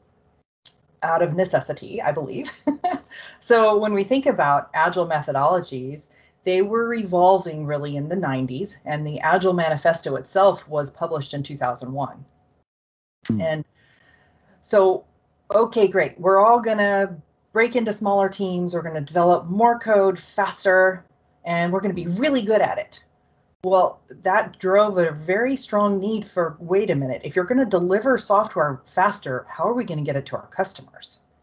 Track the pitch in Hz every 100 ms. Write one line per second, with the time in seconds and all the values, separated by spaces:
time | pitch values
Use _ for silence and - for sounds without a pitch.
0 | _ _ _ _ _ _ - - _ _
1 | 160 165 170 165 185 151 - 147 - 220
2 | 151 151 139 180 294 - - 294 359 302
3 | - - - - - 233 220 208 214 202
4 | 196 269 269 202 147 143 - 156 165 180
5 | 170 156 147 135 147 180 - 131 127 151
6 | - _ _ _ - 185 202 220 233 233
7 | 196 175 180 190 180 151 147 147 147 143
8 | 147 185 160 131 131 127 202 - - 151
9 | 151 147 156 185 185 175 160 151 170 165
10 | 156 135 - 185 196 - - 147 143 -
11 | 170 156 135 147 135 143 123 120 123 135
12 | 135 - - _ _ _ _ _ _ _
13 | _ _ - 110 160 156 151 _ _ _
14 | _ _ _ _ _ _ - 214 190 190
15 | - _ _ _ - 165 233 233 196 185
16 | 147 - 175 196 214 240 226 214 202 196
17 | 196 165 - _ _ 214 240 247 220 214
18 | 202 202 196 190 196 180 175 175 165 156
19 | 143 170 175 175 170 196 233 240 226 208
20 | 196 180 - - 190 - 196 185 185 185
21 | - _ _ _ 170 170 175 190 202 180
22 | 170 180 302 269 208 214 175 - - -
23 | _ _ _ _ _ _ 185 185 175 -
24 | - - 190 202 214 - 185 196 214 185
25 | 165 151 156 196 247 269 - 208 208 196
26 | 196 220 - - 165 156 170 190 208 147
27 | 135 123 147 180 180 247 247 180 180 196
28 | 254 247 - 202 214 185 147 131 _ -
29 | 196 - 147 127 - - 175 240 233 151
30 | 147 139 139 - - - 190 - - -
31 | - - _ _